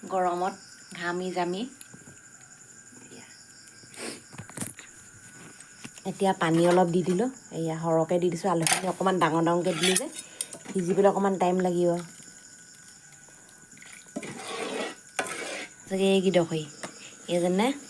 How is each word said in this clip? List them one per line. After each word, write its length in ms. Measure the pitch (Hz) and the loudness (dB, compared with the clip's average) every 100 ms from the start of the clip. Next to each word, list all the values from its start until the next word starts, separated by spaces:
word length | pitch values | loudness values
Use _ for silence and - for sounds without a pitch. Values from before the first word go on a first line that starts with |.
| 185 | -2
গৰমত 420 | 190 180 175 185 202 - - - 180 | 0 0 0 -2 -4 -18 -20 -18 -8
ঘামি 300 | 175 180 185 180 | -4 -4 -4 -2
জামি। 260 | 175 185 254 - - - - - - - - - - - - - - | -2 -2 -6 -10 -20 -20 -20 -20 -20 -20 -20 -20 -20 -20 -20 -20 -20
এয়া। 120 | - - - - - - - - - - - - - - - - - - - - - - - - - - - - - 190 | -20 -20 -20 -20 -20 -20 -20 -20 -14 -12 -12 -16 -18 -16 -10 -10 -12 -20 -20 -20 -20 -20 -20 -20 -20 -20 -18 -18 -10 -8
এতিয়া 220 | - 196 190 | 0 0 2
পানী 200 | 170 165 170 | 2 4 6
অলপ 180 | 175 180 | 6 4
দি 60 | 175 170 | 2 2
দিলোঁ। 200 | 180 254 - - 160 | 2 0 -4 -12 -6
এয়া, 160 | 165 160 | -4 -2
সৰহকৈ 340 | 165 160 160 180 | 2 2 4 2
দি 60 | 175 | 2
দিছোঁ। 140 | 165 196 | 0 0
আলুখিনি 320 | 165 160 - 185 | 2 2 2 0
অকণমান 240 | 170 190 185 | 0 0 2
ডাঙৰ 200 | 165 160 165 | 2 2 2
ডাঙৰকৈ 240 | 175 175 165 | 2 0 0
দিলোঁ 180 | 180 185 | 2 2
যে, 60 | 294 - - - - - - | -2 -10 -16 -10 -10 -10 -6
সিজিবলৈ 360 | 190 175 185 196 | -4 0 4 4
অকণমান 220 | 185 196 185 | 4 0 2
টাইম 140 | 180 185 180 | 2 2 2
লাগিব। 240 | 175 175 170 - - - - - - - - - - - - - - - - - - - - - - - - - - - - - - - - - - - - - - - | 2 2 2 -4 -16 -20 -20 -20 -20 -20 -20 -20 -20 -20 -20 -20 -20 -20 -20 -20 -20 -20 -20 -14 -12 -10 -12 -10 -8 -6 -6 -6 -10 -12 -8 -6 -6 -8 -8 -10 -16 -6
চাগে 180 | 190 190 196 | 2 4 6
এই 40 | |
কি 60 | 185 180 | 6 4
দখৰি, 240 | 165 160 151 - - - - - - | 4 0 -6 -12 -16 -14 -20 -18 -4
এই 60 | 175 | 0
যেনে 220 | 175 185 233 285 - | 2 2 2 0 -8